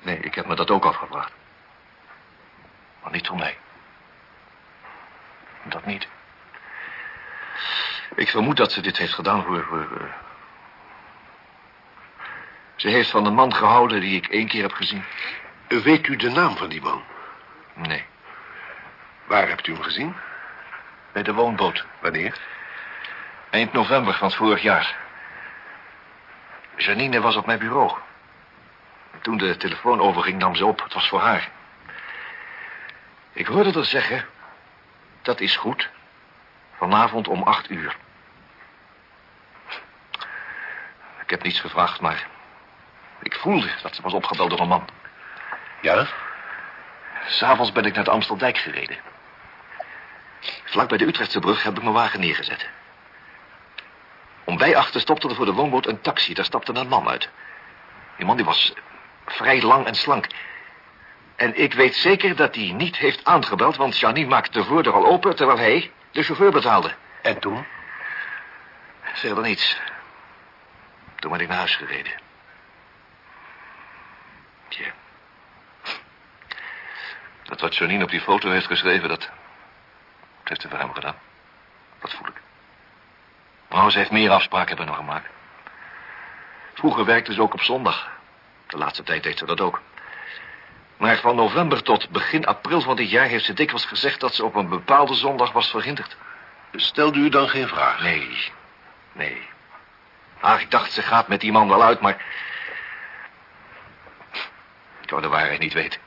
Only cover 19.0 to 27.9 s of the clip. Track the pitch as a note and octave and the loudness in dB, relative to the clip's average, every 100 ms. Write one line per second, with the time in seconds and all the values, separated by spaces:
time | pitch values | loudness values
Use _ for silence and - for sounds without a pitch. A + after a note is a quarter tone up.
19 | - - - G#2 F#2 E2+ - D#2+ E2 F2 | -20 -20 0 2 2 -2 -6 -8 -6 -4
20 | D3+ F#3 - - - - - - - - | -6 -8 -14 -14 -16 -16 -16 -18 -18 -20
21 | - G#2 G#2 G#2+ A#2+ G#2 F#2+ - - - | -10 -4 -2 2 2 2 0 -2 -8 -4
22 | E2+ D#2+ F2+ - - - - - - - | -4 -2 -4 -6 -14 -14 -14 -14 -14 -14
23 | - - - - - G#2 A2+ B2+ A2 C3+ | -14 -14 -16 -18 -2 0 2 2 4 2
24 | A2+ F2 G2 - A2 G2+ A2 F2 D2 - | 2 0 0 2 2 4 4 2 2 -6
25 | - - - - - - - - - - | -12 -16 -18 -16 -16 -18 -20 -20 -20 -20
26 | - - - - - - - - - G#2 | -20 -20 -20 -20 -20 -20 -18 -4 -2 0
27 | C3+ B2 G#2+ G#2+ G#2 A2+ A2+ C3 A2+ | 2 2 4 2 0 -2 0 2 2